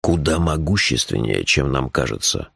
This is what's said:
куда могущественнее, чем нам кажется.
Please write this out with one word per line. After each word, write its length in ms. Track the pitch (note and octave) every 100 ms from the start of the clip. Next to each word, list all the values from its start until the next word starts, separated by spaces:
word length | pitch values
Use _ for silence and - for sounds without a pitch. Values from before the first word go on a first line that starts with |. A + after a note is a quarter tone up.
куда 380 | - E2+ D2 D#2+
могущественнее, 1040 | E2 D#2 D#2+ G2+ - A#1+ - - A1 G1+
чем 280 | G1+ - C#2
нам 180 | C2+ C2
кажется. 580 | - B1 G#1 - - -